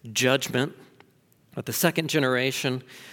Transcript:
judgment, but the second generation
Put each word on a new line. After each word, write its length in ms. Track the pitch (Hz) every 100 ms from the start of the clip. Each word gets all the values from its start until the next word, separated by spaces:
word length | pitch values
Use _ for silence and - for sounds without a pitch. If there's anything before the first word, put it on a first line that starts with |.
| 120
judgment, 600 | 107 127 135 - 127 139 - - - - _ _ _ _ -
but 100 | 120
the 80 |
second 360 | 120 175 165 156
generation 760 | 156 131 127 131 127 139 131 - - -